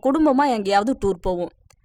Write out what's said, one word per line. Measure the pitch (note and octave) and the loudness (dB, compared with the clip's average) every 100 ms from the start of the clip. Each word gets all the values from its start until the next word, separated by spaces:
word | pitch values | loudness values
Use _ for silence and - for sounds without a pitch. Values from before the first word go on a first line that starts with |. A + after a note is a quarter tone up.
| C4 | 0
குடும்பமா | C#4+ D4+ C4 C#4+ A#3 | 2 2 2 0 -2
எங்கேயாவது | G3 G3 A3 C4+ | 0 0 0 -2
டூர் | G3+ F3+ G3 | -4 -4 -4
போவோம். | F3+ F3 - _ _ | -6 -8 -12 _ _